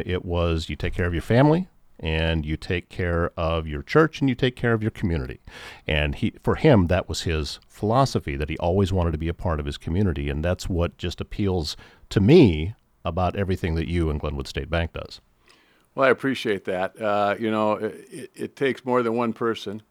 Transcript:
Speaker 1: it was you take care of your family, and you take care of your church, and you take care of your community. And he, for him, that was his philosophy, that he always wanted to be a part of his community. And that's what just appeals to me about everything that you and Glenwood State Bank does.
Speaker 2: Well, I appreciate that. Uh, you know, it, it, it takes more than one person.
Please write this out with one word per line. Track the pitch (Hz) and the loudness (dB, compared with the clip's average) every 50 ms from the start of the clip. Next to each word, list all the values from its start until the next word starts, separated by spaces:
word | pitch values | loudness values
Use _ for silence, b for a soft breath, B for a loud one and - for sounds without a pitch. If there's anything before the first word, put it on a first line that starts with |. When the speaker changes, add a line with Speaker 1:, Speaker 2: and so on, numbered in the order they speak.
| 90 | 0
Speaker 1:
it | - 90 90 - | -2 -4 -6 -4
was | 95 85 87 85 85 82 82 78 - | -2 -2 0 0 2 0 0 -2 -6
you | 78 | -8
take | - - 90 82 | -6 -6 -6 -2
care | - 92 | -2 -2
of | 87 87 | -2 -2
your | 80 | -2
family, | - - 113 120 139 147 156 170 190 - _ _ _ - - _ | 0 2 4 4 6 6 4 2 0 -4 _ _ _ -20 -20 _
and | - 80 80 80 82 82 82 82 76 | -4 -2 0 0 0 0 0 0 -2
you | 78 78 - | -2 -6 -6
take | - - 95 87 - _ | -4 -4 -4 -4 -4 _
care | - - 95 87 85 85 85 80 - - | -8 -4 -2 -2 0 0 0 -2 -2 -2
of | 82 80 82 82 80 | -2 -2 -2 -2 -4
your | 80 76 71 | -4 -6 -8
church, | 71 - - 151 160 151 - - | -8 2 4 4 4 4 2 -2
and | - 135 | 0 0
you | 123 | 0
take | - - 127 123 - | 0 0 -2 -2 -2
care | - 120 117 | -2 0 0
of | 110 | 0
your | 107 107 | 0 -2
community. | - - - 95 85 78 65 62 - - _ B B B B B B B B - | -4 -2 -2 -2 0 -2 -2 -6 -10 -14 _ B B B B B B B B -2
And | - 76 73 73 73 | 0 0 0 0 -2
he, | - - 101 - - _ | -2 -4 -4 -4 -4 _
for | - 104 | -2 -2
him, | - - 156 143 104 92 80 | 4 6 6 6 6 6 4
that | 90 92 - - | 2 0 0 -4
was | - - | -8 -6
his | - 95 82 78 76 73 - - _ _ | -4 -2 -2 -2 -2 -4 -8 -12 _ _
philosophy, | - - - 104 110 127 139 127 - 110 - - 69 | -12 -6 -2 0 2 2 2 2 0 -4 -4 -4 -6
that | 69 76 73 | -6 -4 -6
he | 80 - | -4 -4
always | - 87 87 98 101 90 | -2 0 2 2 2 2
wanted | 95 95 87 85 | 2 0 0 0
to | 80 76 | 0 -2
be | 78 82 | -2 -4
a | 82 | -6
part | - - 92 82 76 | -4 -2 -2 -2 -2
of | 73 | -2
his | 71 73 - | -6 -8 -8
community. | - - 80 90 107 95 76 69 71 71 | -6 -4 0 0 2 0 0 -2 -4 -4
And | 69 73 78 | -4 -2 0
that's | 87 90 - - - | -2 -2 -2 -4 -4
what | 98 82 85 85 - _ | -2 0 0 -2 -2 _
just | - 92 - - | -8 -8 -8 -8
appeals | - - - - 107 98 92 90 78 - - B B B B B B B | -12 -12 -6 -2 -2 0 0 0 -2 -4 -8 B B B B B B B
to | - 117 | 0 2
me | 95 101 147 190 156 107 82 76 78 92 113 - _ _ _ _ _ | 6 8 10 10 10 8 6 4 0 -4 -6 -8 _ _ _ _ _
about | 87 82 87 92 87 - - | -6 -2 0 0 0 0 -2
everything | 101 90 95 85 - 92 80 | -2 -2 -2 -2 -2 -2 -2
that | 82 82 - | -2 -2 -2
you | 85 87 85 80 | 0 0 0 0
and | 73 76 | 0 -2
Glenwood | - 76 73 69 67 - | -4 -4 -6 -6 -8 -6
State | - 76 69 71 | -6 -8 -6 -2
Bank | 82 85 85 80 | -2 -2 -2 -2
does. | - - - - - - _ _ _ _ b b b b b b b b b b _ | -4 -10 -14 -14 -16 -20 _ _ _ _ b b b b b b b b b b _
Speaker 2:
Well, | - 135 135 | 2 4 4
I | |
appreciate | 120 - - 139 127 - - 120 104 95 - | 4 4 2 -4 -4 -2 -2 -2 -2 -2 -2
that. | - 95 90 92 95 - - | -4 -2 -2 -2 -4 -4 -4
Uh, | 110 107 101 104 104 101 101 95 | -2 -2 0 2 2 0 0 0
you | 117 110 | -2 -2
know, | 110 110 110 107 107 | 0 0 0 0 0
it, | 92 104 107 80 - - - | -2 -2 -6 -6 -8 -18 -18
it, | - - 123 - _ | -16 -16 -16 -16 _
it | - 123 107 - - | -10 -10 -10 -6 -2
takes | 143 135 123 - - | -2 -2 -2 -4 -4
more | 131 123 127 | 0 0 2
than | 123 117 113 | 2 0 0
one | 120 123 117 | -2 -2 -4
person. | 110 - 123 117 110 110 - 104 98 107 - _ | -4 -4 -4 -4 -4 -4 -6 -10 -12 -12 -14 _